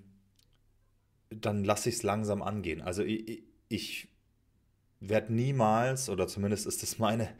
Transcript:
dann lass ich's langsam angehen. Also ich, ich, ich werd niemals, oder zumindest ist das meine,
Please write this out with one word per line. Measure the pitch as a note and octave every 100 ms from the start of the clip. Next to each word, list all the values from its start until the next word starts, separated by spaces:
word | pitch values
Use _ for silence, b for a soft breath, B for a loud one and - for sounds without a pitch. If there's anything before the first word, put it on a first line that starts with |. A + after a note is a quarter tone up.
| - - _ _ _ _ _ _ _ _ _ _ _
dann | A2+ G#2+ G#2
lass | G2 G#2
ich's | B2 A#2+
langsam | G2+ G#2+ G#2+ G2+
angehen. | F#2+ G#2 F2 D#2
Also | F2+ F#2
ich, | G#2+ G#2+ A2
ich, | A#2 - _ -
ich | A2 - - - _ _ _ _ _ _ _ _ _
werd | G2 G#2+ A2
niemals, | A2+ C3 C3 G#2+ A2 B2+ C3 -
oder | F#2+ F2+
zumindest | - G2+ G2+ -
ist | -
das | - -
meine, | G#2+ A2+ G#2+